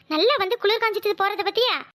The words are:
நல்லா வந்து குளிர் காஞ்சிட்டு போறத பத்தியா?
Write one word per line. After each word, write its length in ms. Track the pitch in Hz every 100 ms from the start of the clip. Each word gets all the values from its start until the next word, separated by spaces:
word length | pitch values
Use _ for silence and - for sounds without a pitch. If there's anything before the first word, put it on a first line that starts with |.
| -
நல்லா 220 | 311 440 571
வந்து 140 | 370 466
குளிர் 200 | 403 453
காஞ்சிட்டு 320 | 453 381 415 -
போறத 240 | 392 415 403
பத்தியா? 260 | 427 494 294 -